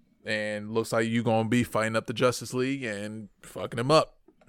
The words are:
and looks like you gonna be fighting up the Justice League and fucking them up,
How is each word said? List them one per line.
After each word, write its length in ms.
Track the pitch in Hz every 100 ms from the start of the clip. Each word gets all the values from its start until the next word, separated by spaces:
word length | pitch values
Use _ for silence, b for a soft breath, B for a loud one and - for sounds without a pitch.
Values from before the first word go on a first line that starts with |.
| _ _
and 480 | 107 107 107 104 107
looks 220 | 113 113
like 140 | 117 113
you 160 | 117
gonna 260 | 117 113 110
be 140 | 120
fighting 320 | 113 110 110 113
up 100 | -
the 80 |
Justice 400 | 113 123 - 117
League 300 | 127 131 135
and 460 | 117 101 107 110 104 _
fucking 360 | - - - 117
them 120 | 131
up, 300 | 156 - _ _ _